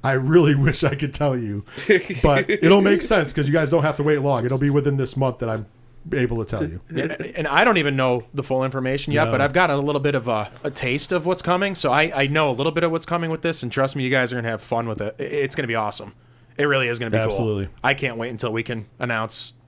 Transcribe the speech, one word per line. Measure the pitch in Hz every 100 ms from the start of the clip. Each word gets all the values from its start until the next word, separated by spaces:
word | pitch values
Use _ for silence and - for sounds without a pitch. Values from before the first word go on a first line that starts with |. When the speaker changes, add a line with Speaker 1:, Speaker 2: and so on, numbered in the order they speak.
Speaker 1:
I | 135
really | 131 131 170 151 139
<laughs> |
wish | 139 -
I | 143 139
could | 143
tell | - 147 127
you. | 110 101 - - -
Speaker 2:
<laughs> | 185 - 165
Speaker 1:
But | 156 139 135
it'll | 208 165 196
make | 196 202
sense | - 214 147
'cause | - 143
you |
guys | 160 147
don't | 165
have | 147 143
to |
wait | 147 147
long. | 143 127 120
It'll | 131
be | 143
within | 143 143 135
this | 131 135
month | 131 120
that | 113
I'm | 110 104 _ - - -
able | 139 123 113
to | 101 107
tell | 101
you. | 85 -
Speaker 3:
Yeah, | 160 160 156 151 -
and | 156
I | 147
don't | 240 190
even | 143 135
know | 131 123 110
the | 143
full | 139 131 131
information | 131 127 139 147
yet, | 143 160
Speaker 1:
No. |
Speaker 3:
but | 131
I've | 139
got | 151 175
a | 143
little | 143 143
bit | 143 139
of | 120
a, | 110 104 -
a | 147
taste | - 127 139 -
of | 180 160
what's | 180
coming. | - 180 196 185
So | 139
I, | 135 160 147
I | 139
know | 151 151
a |
little | 123 151
bit | 156
of | 165
what's | 160 -
coming | 170 165
with | 160
this, | 170 156
and | 123
trust | 139 135 139
me, |
you | 127
guys | 135 123
are | 123
gonna | 117
have | 110
fun | - 117 117
with | 107
it. | 104 -
I-, |
it's | 139 143 139 147
gonna | 127
be | 113
awesome. | 107 - 101 - _ _ _ -
It | 147
really | 135 123
is | 120
gonna | 117
be | 110
cool. | 110
Speaker 1:
Absolutely. | 101 110 104 95 -
Speaker 3:
I | 131
can't | 139 135 117
wait | 117
until | 110 120
we | 113
can | 113 117 104 -
announce | 123 113 110 - - _